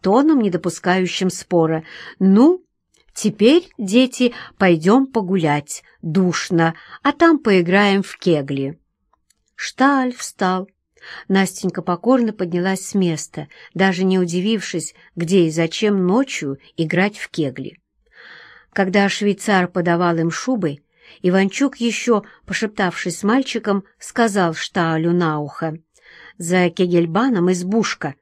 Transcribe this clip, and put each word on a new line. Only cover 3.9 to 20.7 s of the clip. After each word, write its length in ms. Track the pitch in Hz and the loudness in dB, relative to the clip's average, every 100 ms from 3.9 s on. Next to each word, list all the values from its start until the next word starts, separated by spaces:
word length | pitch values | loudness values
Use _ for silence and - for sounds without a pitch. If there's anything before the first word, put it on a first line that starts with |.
| 226 254 - 247 - - _ | 2 2 2 -2 -2 -20 _
пойдем 480 | 190 165 170 240 269 | 2 4 4 2 2
погулять, 760 | 233 185 190 160 147 143 - _ _ | -4 -2 -2 0 -2 -4 -18 _ _
душно, 720 | 165 160 185 160 - 170 165 160 - - | -4 0 0 0 -2 0 0 -2 -18 -4
а 100 | 277 | -4
там 260 | 285 339 311 | 2 4 4
поиграем 640 | 226 190 170 190 208 196 | 4 2 4 2 2 0
в 140 | 185 - | -2 -4
кегли». 600 | 180 156 139 139 135 165 _ _ _ _ _ _ _ - | 0 0 0 -4 -6 -8 _ _ _ _ _ _ _ -14
Шталь 560 | - - 269 277 254 | -14 0 2 2 -2
встал. 540 | 247 - - 185 185 196 _ _ _ - - - | -4 -14 -4 -2 -2 -6 _ _ _ -20 -20 -2
Настенька 520 | 190 190 - 185 185 | 0 0 -2 -6 -4
покорно 540 | 180 175 226 262 226 | -6 -2 2 2 2
поднялась 500 | 214 185 175 185 190 | -2 -4 -2 -2 -4
с 100 | - | -4
места, 540 | 202 180 156 - - 147 - - | 0 0 -2 -8 -14 -14 -18 -14
даже 320 | 170 190 175 | -2 0 2
не 140 | 190 185 | 0 2
удивившись, 760 | 175 175 196 220 - 170 - _ _ - | 0 -2 -2 -2 -4 -8 -10 _ _ -8
где 300 | 170 190 165 | 0 2 2
и 40 | |
зачем 560 | 156 165 - 214 196 180 | 0 -2 0 0 0 2
ночью 520 | 214 269 - 147 139 _ - | 2 0 -6 -8 -8 _ -6
играть 400 | 160 165 202 208 | -2 0 -2 -4
в 140 | - | -10
кегли. 480 | - 143 131 131 _ _ _ _ _ - - - - _ | -6 -6 -6 -14 _ _ _ _ _ -20 -20 -20 -20 _
Когда 340 | - 190 202 196 | -4 0 2 0
швейцар 580 | - 208 190 - 196 180 | 0 -2 -2 0 0 0
подавал 520 | 180 175 170 175 165 | -2 0 0 0 0
им 120 | 165 | -2
шубы, 500 | 165 - 254 170 | -4 -4 -2 -2